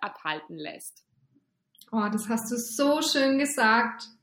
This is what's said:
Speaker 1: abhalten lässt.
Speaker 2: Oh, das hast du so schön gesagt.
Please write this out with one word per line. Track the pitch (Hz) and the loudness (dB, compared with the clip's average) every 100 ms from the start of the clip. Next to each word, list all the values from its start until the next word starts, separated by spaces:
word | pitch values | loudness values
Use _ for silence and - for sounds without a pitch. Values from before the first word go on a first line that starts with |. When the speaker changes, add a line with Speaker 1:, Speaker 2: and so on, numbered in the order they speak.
Speaker 1:
abhalten | 202 - 156 151 - 165 | -10 -6 -6 -6 -8 -12
lässt. | 151 - - - _ _ _ _ _ _ _ _ - | -12 -12 -16 -20 _ _ _ _ _ _ _ _ -4
Speaker 2:
Oh, | 220 208 | -2 0
das | 214 220 | -2 0
hast | 226 - | -2 -2
du | 240 | -4
so | - - 285 302 | -4 2 2 2
schön | 302 277 269 269 | 2 2 4 4
gesagt. | 285 262 220 233 233 - - _ | 0 2 4 4 2 -4 -16 _